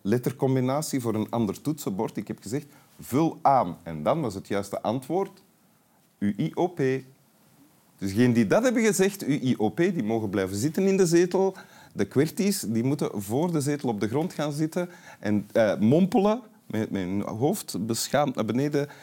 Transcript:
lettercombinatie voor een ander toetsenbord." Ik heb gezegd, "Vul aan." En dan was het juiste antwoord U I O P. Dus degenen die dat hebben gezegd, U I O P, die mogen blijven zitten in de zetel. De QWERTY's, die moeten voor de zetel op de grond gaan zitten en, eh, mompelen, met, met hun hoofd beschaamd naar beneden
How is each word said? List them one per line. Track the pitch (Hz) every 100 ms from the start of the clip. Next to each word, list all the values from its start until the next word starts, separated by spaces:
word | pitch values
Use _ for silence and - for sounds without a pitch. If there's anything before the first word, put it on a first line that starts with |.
lettercombinatie | 98 120 139 127 135 131 127 139 156 139
voor | 117 107
een | 107
ander | 117 107 92
toetsenbord." | 143 156 - 95 113 -
Ik | 101
heb | 110
gezegd, | 95 131 156 - _ -
"Vul | - 127 160 -
aan." | 135 135 92 -
En | - 80
dan | 78 151
was | 131
het | 95 -
juiste | 101 95 -
antwoord | - 123 - 170 196 - _ _ _ _ _ _ _ _
U | 101 101
I | 156
O | - 175
P. | 175 131 131 131 _ _ _ _ _ _ _ _ _
Dus | 98
degenen | 98 123
die | 117 104
dat | 185
hebben | 254 240
gezegd, | 220 196 190 202 -
U | 143
I | 127 120
O | 107
P, | -
die | 175 170
mogen | 107 113 110
blijven | 101 95 101
zitten | 135 185 190
in | 190
de | 180
zetel. | 170 180 185 190 185 - - - -
De | 98
QWERTY's, | 123 156 - 202 196
die | 101 113
moeten | 127 147 156 -
voor | 98 120 180
de | 160
zetel | 135 147 131
op | 104
de | 107
grond | 131 175
gaan | - 151
zitten | 147 160 180 175 - - -
en, | 104 104 101
eh, | 113 107 90
mompelen, | 107 151 185 240 202 226 - - -
met, | 107 110
met | 98
hun | 90 101
hoofd | - 113 143 202 - 92 110
beschaamd | 117 - 131 147 -
naar | 110
beneden | 117 147 143 143 -